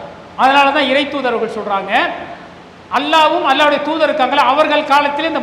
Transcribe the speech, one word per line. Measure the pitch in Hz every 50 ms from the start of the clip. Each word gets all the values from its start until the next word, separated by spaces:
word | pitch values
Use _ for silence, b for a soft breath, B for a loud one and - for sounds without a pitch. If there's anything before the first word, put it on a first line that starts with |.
| - - - - - - - -
அதனால | 233 262 277 285 277 269 269
தான் | 302 277 254
இறை | 262 285 294 277
தூதர்கள் | 302 285 247 240 196 208 220 214 -
சொல்றாங்க, | 220 202 208 202 196 185 190 214 269 339 320 - - - - - - - - - - - - - - - - - 247
அல்லாவும் | 285 302 320 320 311 302 330 349 - -
அல்லாவுடைய | 269 294 302 294 285 269 - 294
தூதர் | 320 320 311 277
இருக்காங்களா, | - - 254 247 277 285 254 240
அவர்கள் | 269 302 311 302 294 294 294 -
காலத்தில் | 269 294 285 285 285 302 320 330
இந்த | 302 277